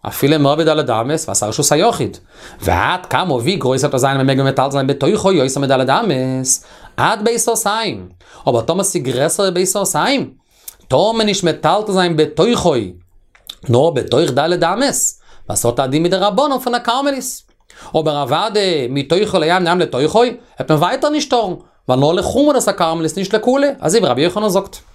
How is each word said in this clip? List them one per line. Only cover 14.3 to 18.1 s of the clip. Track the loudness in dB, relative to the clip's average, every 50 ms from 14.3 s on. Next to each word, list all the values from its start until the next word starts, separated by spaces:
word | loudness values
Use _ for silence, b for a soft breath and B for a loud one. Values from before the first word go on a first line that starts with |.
דלת | 0 0 0 0 0 0
אמות. | 0 0 0 0 -2 -2 -2 -2 -4 -4 -4 b b b b b b -6
וואס | -6 -2 0
האט | 0 0
דא | 0 -2
דין | 0 0 0
מיט | 2 2
דער | 0 0 0
רבנן | 0 2 2 0 0 0 -2
פון | -2 -2
דער | -4 -2
כרמל? | -2 -2 -2 0 0 -2 -4 -4 -8 -10 -12 -14 _ _ _ _ _ B B B B B B
אבער | -2 0 0